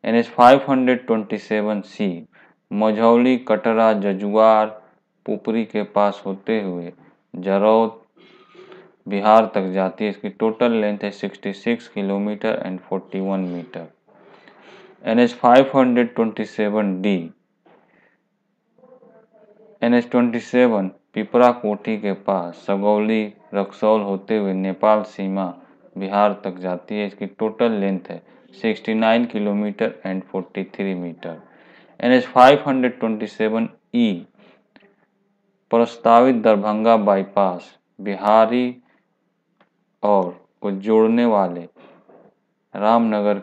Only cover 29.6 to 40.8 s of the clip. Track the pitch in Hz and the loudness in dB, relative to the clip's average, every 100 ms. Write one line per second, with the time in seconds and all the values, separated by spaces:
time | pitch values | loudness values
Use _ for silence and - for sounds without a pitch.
29.6 | 104 101 110 - 95 95 95 95 92 - | -4 -4 -6 -6 -10 -10 -8 -10 -10 -10
30.6 | 95 - 98 90 87 82 85 80 - _ | -12 -8 -6 -6 -10 -12 -14 -16 -20 _
31.6 | _ - _ _ 120 127 123 135 127 143 | _ -20 _ _ 0 0 2 6 8 8
32.6 | 143 131 123 120 113 107 107 - 110 110 | 2 -2 -2 -4 -6 -6 -8 -4 -2 -2
33.6 | 113 - _ 120 117 90 - _ _ _ | -4 -8 _ 0 0 -2 -10 _ _ _
34.6 | _ _ _ _ _ _ _ _ _ _ | _ _ _ _ _ _ _ _ _ _
35.6 | _ 117 117 - - 117 127 123 110 104 | _ 0 0 -2 4 6 6 2 2 2
36.6 | 104 107 110 113 104 98 95 - 98 90 | 0 -2 2 2 2 0 0 -2 -2 -4
37.6 | - _ _ _ 98 98 104 110 110 123 | -14 _ _ _ -10 -6 2 4 4 2
38.6 | 123 123 _ _ _ _ _ _ _ _ | -2 -6 _ _ _ _ _ _ _ _
39.6 | _ _ _ _ 104 101 90 87 _ _ | _ _ _ _ 0 2 0 -8 _ _
40.6 | 104 98 | -8 -6